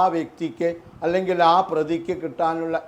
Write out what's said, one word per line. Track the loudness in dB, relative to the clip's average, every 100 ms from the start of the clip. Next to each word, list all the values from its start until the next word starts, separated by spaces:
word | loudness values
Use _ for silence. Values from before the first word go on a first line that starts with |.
ആ | 4 0
വ്യക്തിക്ക് | -6 -6 -8 -2 -4 -4 -12 -6
അല്ലെങ്കിൽ | -2 0 0 4
ആ | 6 6 2
പ്രതിക്ക് | 0 -2 -4 -4 -6
കിട്ടാനുള്ള | -6 -2 -2 -2 -4 -4